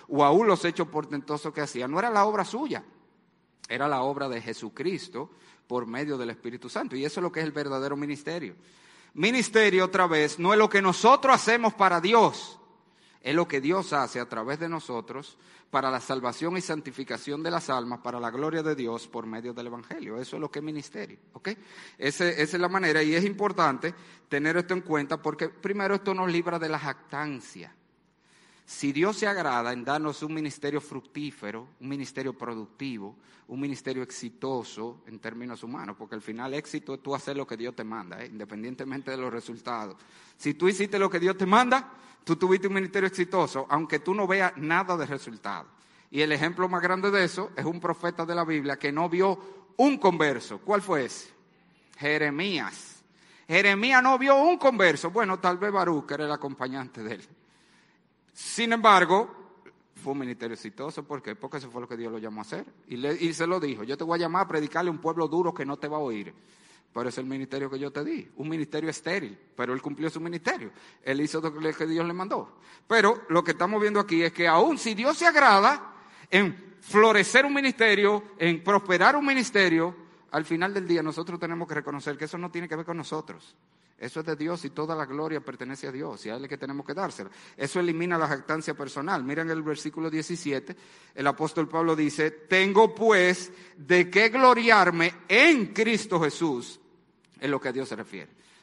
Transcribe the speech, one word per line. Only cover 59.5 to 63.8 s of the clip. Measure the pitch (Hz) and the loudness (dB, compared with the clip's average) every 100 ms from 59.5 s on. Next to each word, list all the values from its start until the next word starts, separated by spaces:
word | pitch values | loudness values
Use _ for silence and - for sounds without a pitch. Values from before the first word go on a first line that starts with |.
| _ - _ _ - | _ -20 _ _ -14
fue | 135 | -8
un | 139 | -6
ministerio | 127 117 117 113 | -6 -8 -8 -10
exitoso. | 110 98 143 160 | -12 -12 -12 -10
¿Por | 143 143 | -12 -12
qué? | 107 110 | -12 -12
Porque | 135 147 | -10 -12
eso | 127 | -12
fue | 120 | -12
lo | 120 | -10
que | 117 | -10
Dios | 117 | -8
lo | 113 | -8
llamó | 110 107 | -10 -12
a | |
hacer. | 101 170 - - - | -10 -12 -12 -18 -14
Y | 123 | -6
le, | 143 | -4
y | 160 165 | -2 -2
se | 156 165 | -2 -2
lo | 185 | 0
dijo, | 147 107 | -2 -6